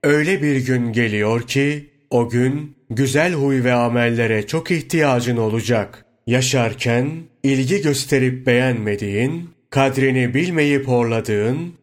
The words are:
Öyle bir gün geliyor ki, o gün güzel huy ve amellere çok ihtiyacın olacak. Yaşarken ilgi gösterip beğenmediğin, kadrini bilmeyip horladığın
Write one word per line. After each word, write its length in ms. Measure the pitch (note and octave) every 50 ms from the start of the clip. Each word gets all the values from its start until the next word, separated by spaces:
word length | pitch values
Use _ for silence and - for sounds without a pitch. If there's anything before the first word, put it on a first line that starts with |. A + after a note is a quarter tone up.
Öyle 400 | - C#3 D3 D3 D3+ F3 G3 -
bir 140 | D3 D3 C#3+
gün 360 | C3+ B2 B2 B2+ B2 A#2+ A#2
geliyor 500 | G#2+ A#2 A#2+ A2 G#2 G#2 G#2 G#2+ A2+ A#2
ki, 480 | A2+ - - C#3 C#3 C#3+ D3+ D3 C#3+ - _ _ _ _
o 180 | - A#2+ A#2+ A#2
gün 480 | A#2 A#2+ B2 B2+ C#3 D3 D3+ D3 - _ _ _
güzel 420 | A2+ A2+ C#3 B2+ - D3 D#3+ F3+
huy 320 | F3 D3 C#3 C#3 C3+ C3 A#2+
ve 80 | B2
amellere 760 | B2 A#2+ A#2+ A#2+ A#2 A#2+ A#2+ A#2+ A#2 A#2 A#2 A2 A2+ G#2+ G#2
çok 240 | - - D#3+ D#3+ -
ihtiyacın 680 | F3+ D#3+ B2+ - - D#3+ D3+ C#3+ B2+ B2 A2+ A#2+ A#2+
olacak. 680 | A#2 A2+ A2 G#2+ A2+ G#2+ G#2 B2 A2 G2+ - - - - _ _ _ _
Yaşarken 840 | - A#2+ B2+ B2+ B2+ - C3 A#2 A2+ - - - B2 A#2 A#2+ B2+ D3 D#3+ E3 E3 - _ _
ilgi 400 | - C3+ C#3 C3 C3 B2+ F#3+ G3+
gösterip 640 | - D3 C#3 C3+ - - D3 C3+ C3 B2+ B2+ B2+ B2+
beğenmediğin, 1040 | C3 A#2+ B2 B2+ C3 B2 A2+ G#2 G#2 G2+ G2+ G#2+ G2+ G2+ G#2 A#2+ C3+ E3 E3+ F3 E3+ _ _ _ _
kadrini 640 | - C3+ C3+ C3+ C3+ C3+ C3 C3+ B2+ C3 B2+ A#2+ B2
bilmeyip 540 | C#3 E3+ F#3 F3 D#3+ D3 D3 C#3+ C#3 C3+ B2+
horladığın 880 | B2 A#2+ A#2+ A#2 A#2 A2+ A2 A2+ G#2+ G#2 G#2 A2+ C3 D#3 E3+ F3 E3+ _